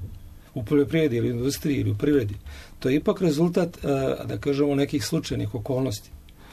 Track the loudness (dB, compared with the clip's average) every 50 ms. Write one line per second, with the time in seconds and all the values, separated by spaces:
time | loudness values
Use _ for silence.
0 | -12 -12 -12 -14 -16 -18 -18 -20 -18 -12 -10 -8 -2 2 4 4 4 4 2 2
1 | 2 2 2 2 0 0 0 0 0 -2 -2 -2 -2 -2 0 0 0 0 0 0
2 | 2 4 4 4 2 0 -4 -8 -12 -14 -16 -16 -16 -18 -10 -4 0 2 2 2
3 | 2 2 0 2 2 2 4 4 2 2 4 2 0 0 -2 -4 -2 0 0 2
4 | 2 0 -2 -2 -4 -6 -6 -4 -2 0 2 2 2 2 4 2 2 2 0 -2
5 | -2 0 -2 -2 -2 -2 -4 -4 -4 -4 -6 -6 -4 -2 -2 0 0 -2 -4 -6
6 | -10 -16 -20 -20 -20 -20 -20 -20 -20 -20